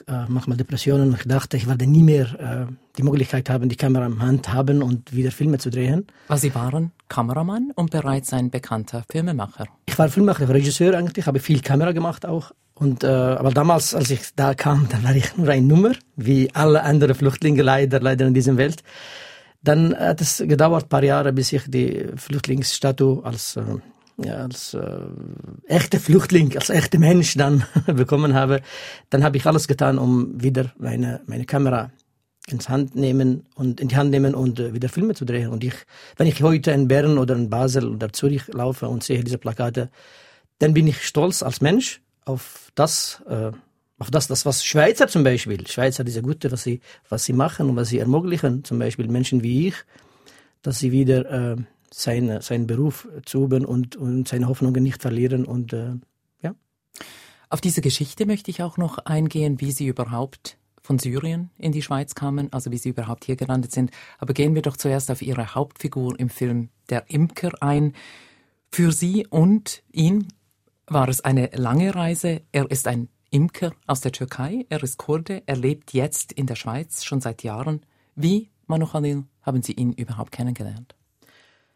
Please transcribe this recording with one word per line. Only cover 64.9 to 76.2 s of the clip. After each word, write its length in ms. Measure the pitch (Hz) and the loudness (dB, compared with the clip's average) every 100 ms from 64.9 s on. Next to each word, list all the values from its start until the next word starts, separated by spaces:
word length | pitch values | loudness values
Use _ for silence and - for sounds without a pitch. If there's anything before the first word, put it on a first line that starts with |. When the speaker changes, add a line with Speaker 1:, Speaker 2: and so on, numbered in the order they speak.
| 135 135 | -2 -2
Speaker 2:
auf 100 | 123 | -6
Ihre 360 | 135 120 113 131 | -4 -6 -4 -4
Hauptfigur 600 | 143 - 147 135 123 - | -6 -6 -8 -6 -6 -4
im 80 | 123 | -6
Film 400 | - 123 120 117 _ - | -4 -4 -4 -6 _ -6
Der 200 | 120 - | -6 -4
Imker 500 | 147 165 - 175 - | 0 0 -2 -8 -4
ein. 340 | 143 147 147 - - - _ _ _ _ _ | -2 0 0 -4 -20 -20 _ _ _ _ _
Für 220 | - 170 | 0 2
Sie 340 | 160 175 208 - | 2 0 -2 0
und 540 | 160 180 214 - - _ | 2 4 4 0 -14 _
ihn 380 | - 160 208 185 - _ _ _ _ - | 0 2 2 -2 -12 _ _ _ _ -4
war 220 | 147 127 | 0 2
es 140 | 131 | 0
eine 280 | 139 131 123 | 0 0 0
lange 380 | - 123 143 190 | -2 0 0 0
Reise. 500 | 180 170 165 175 160 _ | 0 -2 -2 -4 -4 _
Er 180 | 143 135 | -4 -2
ist 160 | 135 117 | -4 -4
ein 220 | 120 120 _ - | -4 -6 _ -4
Imker 420 | 139 165 - 170 - - | 0 0 -2 -8 -8 -6
aus 120 | 135 | -4
der 120 | 131 | -4
Türkei, 520 | - 127 - 135 240 247 | -6 -10 -8 -8 -6 -6
er 120 | 156 | -6
ist 120 | 131 - | -8 -10
Kurde, 460 | - 156 165 190 - | -6 -4 -4 -10 -6
er 100 | 131 | -2
lebt 360 | 131 131 - | -2 -2 -4
jetzt 380 | 131 147 - | -4 -2 -6